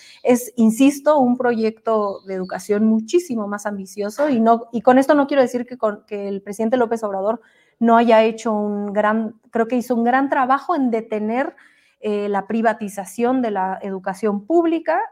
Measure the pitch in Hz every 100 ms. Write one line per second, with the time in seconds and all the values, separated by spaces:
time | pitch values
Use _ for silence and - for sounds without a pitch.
0 | - - - 240 - - 220 220 269 285
1 | 302 302 247 247 247 226 220 220 - 220
2 | 202 196 190 190 185 185 - 208 220 220
3 | 220 349 349 226 202 208 208 202 190 208
4 | 202 214 302 233 226 233 233 233 - 254
5 | 269 302 277 277 247 247 247 247 214 208
6 | _ 208 202 196 208 202 226 254 226 226
7 | 214 196 196 233 - _ _ _ 233 233
8 | 233 220 220 226 233 208 208 208 202 202
9 | 208 220 220 - _ 226 226 247 226 233
10 | 233 262 269 302 254 269 - 330 254 220
11 | 220 214 214 240 311 - _ _ _ _
12 | 214 208 208 202 196 226 226 220 208 202
13 | 185 - 233 262 233 196 190 190 202 190
14 | 190 190 220 202 202 330 330 330 320 339
15 | 440